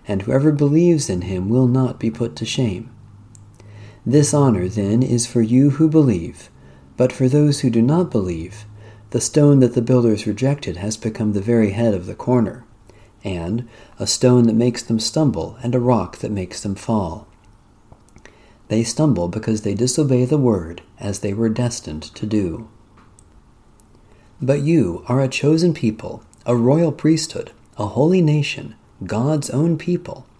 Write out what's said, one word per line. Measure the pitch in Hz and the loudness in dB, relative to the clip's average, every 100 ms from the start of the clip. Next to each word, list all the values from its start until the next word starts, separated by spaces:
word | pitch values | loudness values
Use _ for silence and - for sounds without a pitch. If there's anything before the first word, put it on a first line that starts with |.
| - | -8
and | 98 | -6
whoever | 104 131 151 | -2 0 2
believes | 147 143 156 175 160 139 | 2 2 4 4 2 0
in | 90 | -4
him | 87 92 95 | -4 -4 0
will | 123 127 | 2 2
not | 127 127 - | 2 0 -2
be | 113 | -6
put | 110 113 - | -4 -6 -6
to | 117 | -6
shame." | - 120 90 - - - - - - - - - - - - 120 | -4 -4 -4 -10 -20 -20 -20 -20 -20 -20 -20 -20 -20 -20 -10 0
This | 143 143 | 2 4
honor, | 151 135 101 90 | 2 2 2 0
then, | 107 98 113 | -2 0 0
is | 131 120 - | 2 0 0
for | 120 | 0
you | 110 127 143 | 2 4 4
who | 139 156 | 4 2
believe, | 156 135 90 85 - - - - - - - | 4 4 2 -4 -12 -20 -20 -20 -20 -10 -2
but | 127 | -2
for | - 131 | 0 2
those | 147 147 139 | 4 2 2
who | 131 | 0
do | 113 | 2
not | 120 165 185 | 2 2 0
believe, | 117 92 82 82 - - - - - - | -2 -4 -6 -10 -14 -20 -20 -20 -20 -6
the | 123 | -4
stone | - 156 147 139 | -2 4 6 6
that | 123 | 4
the | 123 | 2
builders | 117 127 117 104 107 | 2 4 4 0 -2
rejected | 98 131 143 - 85 | -2 -2 -2 -6 -8
has | 101 110 | -6 -6
become | 113 110 107 | -6 -4 -2
the | 101 | -2
very | 104 117 107 | 0 2 2
head | 95 117 | 2 0
of | 95 90 | -2 -6
the | |
corner, | 87 - 127 98 - - - - - - _ | -8 0 0 0 -4 -18 -20 -20 -20 -20 _
and | 104 87 85 117 123 - - - | -8 -6 -4 -6 -8 -16 -20 -10
a | 110 | -6
stone | - 127 123 | 2 4 6
that | 117 | 4
makes | 110 123 120 | 4 2 -2
them | - 113 | -2 -4
stumble | - 156 147 82 82 - | -2 0 0 0 -6 -8
and | 120 | -4
a | 127 | 0
rock | 120 117 90 - | 2 2 -2 -8
that | 98 | -6
makes | 101 90 - | -6 -8 -8
them | 104 | -8
fall. | 98 - 110 90 92 - _ _ - _ _ _ - _ - - _ - _ - | -6 -2 -2 -2 -8 -16 _ _ -20 _ _ _ -20 _ -20 -20 _ -20 _ -4
They | 110 | -2
stumble | 117 - 156 92 87 | -2 0 2 2 -2
because | 110 - 110 | -4 -2 -2
they | 104 | -2
disobey | 98 127 165 143 123 | -2 0 0 2 2
the | 127 151 | 2 2
word | 123 101 82 85 - - | 2 0 -4 -14 -18 -10
as | 101 95 | -8 -6
they | 104 | -6
were | 101 113 | -2 -2
destined | 113 120 - - 78 | 0 -4 -4 -10 -12
to | - - 107 | -14 -10 -4
do. | 107 90 80 - - _ - - _ _ - _ _ _ _ _ _ _ _ _ - | -2 -2 -6 -12 -20 _ -20 -20 _ _ -20 _ _ _ _ _ _ _ _ _ -6
But | 127 147 | -2 0
you | 143 165 92 85 - | 2 2 2 -2 -2
are | 131 | 0
a | 131 | 0
chosen | - 143 160 175 | 0 0 2 2
people, | 156 113 107 - 131 - - - | 0 -2 -4 -8 -14 -18 -10 -2
a | |
royal | 120 120 151 170 | 2 4 4 2
priesthood, | - 151 160 - - - - _ - | 0 0 0 -2 -10 -12 -16 _ -8
a | 104 | -4
holy | 117 156 185 | 0 2 4
nation, | 156 151 139 - - - _ - | 4 2 0 -6 -12 -18 _ -14
God's | 95 107 135 156 135 | -6 -2 0 -2 -2
own | 131 170 156 | 0 0 0
people, | - 175 - - - _ | -2 -4 -6 -16 -18 _